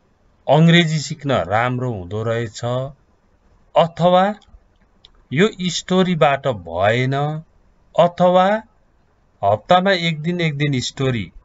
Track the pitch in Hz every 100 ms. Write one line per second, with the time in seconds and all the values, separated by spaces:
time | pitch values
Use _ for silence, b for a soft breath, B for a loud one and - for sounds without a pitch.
0 | _ _ _ _ - 143 165 170 165 156
1 | 139 156 139 117 82 104 123 127 127 110
2 | 87 107 113 113 117 - 123 123 135 143
3 | _ _ _ _ _ _ _ - 165 165
4 | 175 180 190 208 _ - _ _ _ _
5 | - _ _ 127 214 - 180 165 - 185
6 | 185 175 151 139 139 107 85 82 101 117
7 | 131 139 147 156 160 _ _ _ _ -
8 | 165 170 180 180 185 214 - _ _ _
9 | _ _ _ _ 101 104 - 180 185 185
10 | 170 156 151 175 165 143 147 131 - -
11 | 131 117 87 -